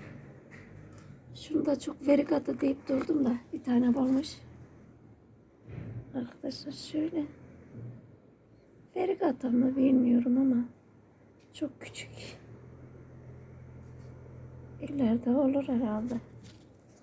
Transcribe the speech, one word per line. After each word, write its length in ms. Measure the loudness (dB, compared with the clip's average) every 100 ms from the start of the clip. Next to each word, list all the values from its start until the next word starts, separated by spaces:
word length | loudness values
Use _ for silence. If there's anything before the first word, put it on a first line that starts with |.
| -16 -16 -18 -20 -20 -20 -20 -20 -20 -20 -20 -20 -18 -16
Şunu 300 | -2 0 2
da 140 | 0
çok 280 | -2 -2 4
verigata 540 | 4 6 2 0 0
deyip 280 | 0 0 0
durdum 360 | 0 2 2 2
da 120 | 0 -4
bir 100 | -8
tane 300 | 2 4 6
bulmuş. 360 | 4 4 2 2 -8 -16 -20 -20 -20 -20 -20 -20 -20 -20 -20 -20 -20 -14 -12 -10 -10 -8 -6
Arkadaşlar 560 | -8 -8 -8 -8 -10
şöyle. 540 | -12 -6 -4 -2 -2 -4 -8 -20 -20 -18 -14 -12 -14 -18 -20 -20 _ _ -20 -20 -20 -8 -2
Verigata 540 | 0 2 2 2 2
mı 260 | 2 4 4
bilmiyorum 600 | 6 6 6 4 6 4
ama 280 | 6 4 0 -6 -20 -20 -20 -20 -20 -20 -20
çok 280 | -8 -8 -8
küçük. 560 | -14 -14 -14 -14 -16 -16 -18 -20 -20 -20 -20 -20 -20 -18 -18 -16 -18 -18 -18 -18 -18 -16 -18 -18 -18 -18 -16 -18 -18 -12
İleride 480 | -6 0 2 2 4
olur 380 | 4 6 4 2
herhalde. 540 | 0 0 0 -2 -4 -8 -14 -20 -20 -20 -20 -20 -20